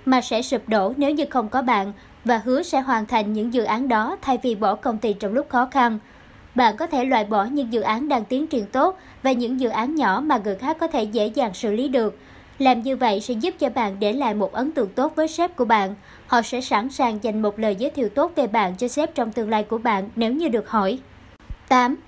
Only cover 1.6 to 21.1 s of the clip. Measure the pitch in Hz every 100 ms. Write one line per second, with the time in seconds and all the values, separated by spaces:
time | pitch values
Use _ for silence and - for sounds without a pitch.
1.6 | 254 220 196 202 - - 226 226 220 262
2.6 | 349 277 269 226 214 233 208 214 226 247
3.6 | 214 220 269 226 233 392 - 247 254 202
4.6 | 208 233 269 220 226 202 208 233 285 247
5.6 | 262 277 240 214 - - - - - 247
6.6 | 233 214 339 285 262 247 208 214 208 294
7.6 | 240 233 208 220 294 262 214 254 311 254
8.6 | 202 262 339 370 - - 269 247 240 262
9.6 | 247 220 240 320 220 196 302 254 208 190
10.6 | 262 320 330 302 214 220 208 247 233 180
11.6 | 220 214 277 254 220 - - - - -
12.6 | 262 240 247 262 240 202 220 226 349 349
13.6 | 269 247 214 196 208 254 254 208 190 202
14.6 | 262 311 202 - 269 311 311 311 349 349
15.6 | 233 226 190 208 - - - 240 220 247
16.6 | 254 220 254 - 247 214 240 214 214 208
17.6 | 220 190 269 285 214 208 339 339 240 220
18.6 | 190 185 247 285 320 302 226 220 214 220
19.6 | 214 226 233 202 202 226 226 277 330 226
20.6 | 202 220 190 254 -